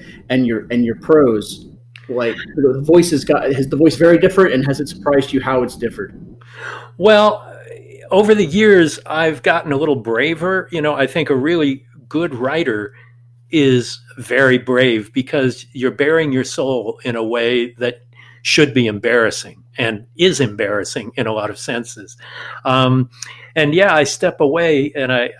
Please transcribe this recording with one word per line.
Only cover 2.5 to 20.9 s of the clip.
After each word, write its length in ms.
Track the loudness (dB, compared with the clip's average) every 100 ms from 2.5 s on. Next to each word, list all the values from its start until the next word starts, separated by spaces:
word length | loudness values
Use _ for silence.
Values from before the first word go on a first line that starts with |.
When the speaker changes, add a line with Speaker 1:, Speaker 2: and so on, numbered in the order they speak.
| 0
Speaker 1:
the 240 | 0 2
voice 280 | 4 4 4
has 140 | 0 0
got, 260 | 0 0
has 160 | -2 -2
the 80 | 2
voice 200 | 2 4
very 200 | 4 6
different, 360 | 4 4 2
and 120 | 2 -2
has 140 | -4
it 80 | -6
surprised 460 | -6 0 0 0
you 80 | -2
how 200 | -2 -2
it's 120 | -2 -4
differed? 600 | -8 -8 -12 -14 -20 -20 -20 -18 -16 -16 -18 0
Speaker 2:
Well, 460 | 4 6 4 0 -6 -20 -20 -20 -20 -20 -2
over 220 | 2 4
the 120 | 4 2
years, 540 | 2 4 6 4 0 -6
I've 380 | -2 -2 0
gotten 300 | 0 0 0
a 20 | -2
little 220 | 0 -2
braver. 720 | -2 -2 -2 -2 -4 -4 -4
You 100 | -4
know, 120 | -4 -2
I 120 | -2
think 220 | -2 -2
a 60 | 0
really 500 | 0 0 -2 -4 -10 -20 -10
good 260 | -6 -6
writer 600 | -6 -6 -4 -2 -4 -6 -14 -20 _ _ _ _
is 500 | 0 2 2 0 -10 -18 -18
very 400 | -4 2 4 4
brave 540 | 2 2 2 0 -2
because 540 | -6 -4 -2 -2 -4 -12
you're 180 | -6 -4
bearing 400 | -2 0 0 0
your 140 | -2 -4
soul 540 | -4 -4 -4 -6 -8
in 140 | -8 -6
a 60 |
way 500 | -4 -2 0 0 -2
that 300 | -6 -8 -8 _ _ -20 _
should 300 | -2 2 2
be 140 | 2 0
embarrassing 760 | -2 0 2 0 -2 -10 -20 _ -6
and 280 | -6 -6 -10 -2
is 240 | 0 2
embarrassing 720 | -2 -2 -4 -4 -6